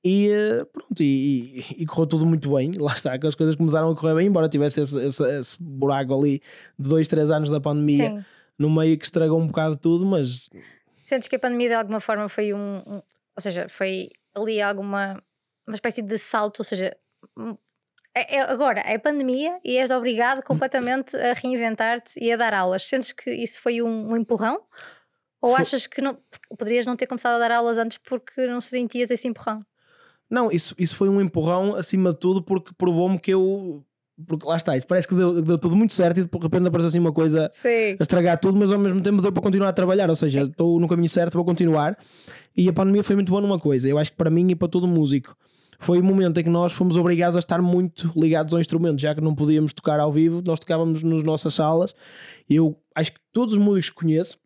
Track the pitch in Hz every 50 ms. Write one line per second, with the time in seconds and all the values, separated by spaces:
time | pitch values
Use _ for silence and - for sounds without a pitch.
0 | - 180 190 202 202 208 208 208 208 214 226 240 - - _ - - _ 208 -
1 | 156 143 139 135 135 143 139 123 117 131 131 127 123 - - - 165 151 - -
2 | 165 143 165 156 160 165 165 151 139 139 143 135 127 156 185 196 147 143 127 -
3 | - 143 127 131 156 156 147 - 160 160 156 147 165 156 147 160 160 165 160 156
4 | 156 160 156 160 180 202 196 175 160 156 147 143 147 147 - 156 147 135 143 135
5 | 123 143 131 - 147 127 143 143 123 - - - 175 156 135 131 139 139 139 139
6 | 139 127 135 135 147 143 139 143 _ - - - - - _ - 139 139 160 160
7 | 156 - - 156 151 147 160 151 151 143 151 151 139 151 147 147 147 147 147 143
8 | - 220 208 208 196 _ _ _ _ _ _ - 143 151 156 160 160 160 160 147
9 | - - - 175 160 160 156 165 165 151 - 165 156 160 156 139 - 165 170 175
10 | 190 196 190 160 139 123 123 123 - _ _ - - - - _ _ _ _ _
11 | _ - 277 254 - - - 254 - 247 240 240 247 240 233 226 220 202 220 214
12 | - - 214 208 214 202 - - 214 208 196 202 202 202 196 190 - 208 202 196
13 | _ _ _ _ _ _ _ 202 - 208 175 175 180 180 - - 190 190 190 190
14 | 185 - _ _ _ _ _ 208 220 220 220 208 202 202 202 196 196 202 196 196
15 | 196 196 190 196 _ _ _ _ _ _ _ _ _ - 214 202 - 240 220 -
16 | 214 196 220 214 - - - 220 208 214 - - 202 - 208 185 185 - - _
17 | _ _ _ _ _ _ _ 226 220 226 208 - _ _ _ _ _ _ _ _
18 | _ _ _ 240 - - - 277 269 - 269 233 294 262 220 202 - - 220 220
19 | - 302 294 285 269 254 254 262 302 330 349 359 _ - 247 254 262 240 254 254
20 | 233 254 233 220 240 247 269 269 262 - 269 156 247 262 - 262 240 240 254 269
21 | 262 - - - - 240 240 240 - 254 254 240 233 226 220 - 220 226 233 240
22 | _ - - - 233 233 233 226 240 226 208 196 185 185 185 190 - - - 262
23 | - - - - - 254 240 233 233 226 - - - 240 240 233 233 233 226 220
24 | 214 214 226 233 220 - 240 208 220 226 277 427 _ _ _ - - - - _
25 | _ _ _ _ _ _ _ _ - 240 247 262 262 - - 254 - - - -
26 | 269 277 254 - _ _ - - - _ 226 - 226 214 240 247 233 247 247 240
27 | 254 - 254 233 - 247 240 233 233 226 233 240 233 233 233 226 226 226 - -
28 | _ - - 220 _ - _ - 254 247 240 247 233 - 254 247 247 220 - 240
29 | 247 - 247 226 - 254 220 - - 240 214 214 208 _ _ _ _ _ _ _
30 | _ _ _ _ _ _ 226 247 240 220 170 170 - - - - 180 160 - -
31 | 196 196 196 202 196 175 - 170 156 165 175 185 190 202 208 190 170 - - 190
32 | 185 180 160 143 - 180 190 190 170 - 196 180 - - 180 _ 185 180 170 165
33 | 180 185 190 170 - - 190 190 185 190 196 202 190 180 151 147 139 _ _ _
34 | _ _ _ - 160 - 165 156 - 143 165 165 160 - 139 131 127 _ 180 180
35 | 175 - 190 180 185 175 175 170 160 160 175 160 - 170 165 208 226 220 - -
36 | 180 170 170 185 185 170 - 165 170 160 160 185 180 180 165 175 165 170 156 175
37 | 170 165 147 160 160 160 151 160 156 156 _ - - 240 233 226 220 208 190 196
38 | 175 - 196 180 170 175 170 165 - 190 190 202 208 190 202 202 202 196 180 190
39 | 175 202 208 196 180 202 180 - - 202 185 196 202 190 175 196 185 180 185 202
40 | 196 165 165 - 165 151 135 139 143 135 151 - 170 170 170 170 170 160 175 170
41 | 170 160 - 180 170 170 165 175 170 175 170 160 180 165 156 151 147 156 202 _
42 | - - - - - - - - - _ _ - 180 185 165 160 190 190 196 208
43 | 196 - 196 202 196 175 180 202 202 202 196 170 - 151 139 127 127 135 143 151
44 | 151 - _ - 170 156 160 170 180 185 180 170 180 170 170 180 180 180 170 160
45 | 151 135 139 139 - - - _ _ _ _ _ _ _ _ _ - - 180 175
46 | 180 190 190 190 185 175 156 175 160 165 170 170 175 175 175 - 185 185 165 180
47 | 170 175 175 170 175 175 170 180 170 - 170 170 180 175 180 180 185 170 _ -
48 | - 165 165 160 160 160 160 156 156 156 165 170 165 - 165 165 170 170 147 135
49 | 143 151 151 156 156 160 151 139 147 147 156 156 156 147 - - - 156 151 151
50 | 147 151 143 156 160 165 165 175 180 175 165 160 - - 170 160 165 165 160 156
51 | 160 165 160 156 151 160 156 151 - 160 143 - 156 151 160 165 180 - - _
52 | - - - - - - - - _ _ 139 156 165 156 151 _ _ _ _ 160
53 | 165 156 - _ _ _ _ 226 247 220 214 202 208 202 202 190 160 - _ -
54 | 170 160 156 160 185 - - _ _